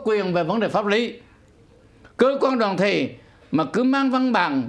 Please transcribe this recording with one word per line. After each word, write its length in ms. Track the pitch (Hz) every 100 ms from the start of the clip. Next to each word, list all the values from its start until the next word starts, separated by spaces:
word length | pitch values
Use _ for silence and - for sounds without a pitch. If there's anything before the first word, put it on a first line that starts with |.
quyền 280 | 220 214 185
về 120 | 175
vấn 160 | 160 220
đề 80 | 196
pháp 180 | 202 202
lý. 280 | 214 233 - - - - - - - - - - -
Cơ 220 | 254 277
quan 180 | 269 254
đoàn 180 | 208 175
thể 340 | 196 175 131 - - - -
mà 140 | 156
cứ 180 | 160 208
mang 280 | 254 269 269
văn 220 | 254 262
bản 300 | 220 175 135